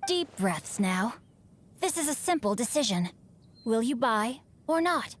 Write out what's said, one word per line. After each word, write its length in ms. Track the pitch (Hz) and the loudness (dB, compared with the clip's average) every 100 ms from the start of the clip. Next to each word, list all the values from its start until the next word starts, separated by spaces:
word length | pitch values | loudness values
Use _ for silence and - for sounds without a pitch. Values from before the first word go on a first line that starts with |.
| 392 | 0
Deep 300 | 359 339 - | 0 -2 -2
breaths 420 | 185 165 - - | -2 -2 -6 -2
now. 360 | 196 185 196 - - - - - - - | 0 0 -2 -4 -16 -20 -20 -20 -20 -4
This 160 | 381 - | -4 0
is 120 | 302 | 0
a 60 | |
simple 400 | 285 - 349 208 | 0 0 0 2
decision. 560 | 202 240 302 254 185 175 - - - - - | 0 0 0 2 2 0 -4 -20 -20 -20 -12
Will 180 | - 226 | 0 0
you 140 | 233 262 | 2 0
buy 440 | 254 220 214 254 - - - | 2 2 0 -4 -14 -20 -2
or 140 | 320 | 2
not? 360 | 339 330 - - | 2 0 -2 -12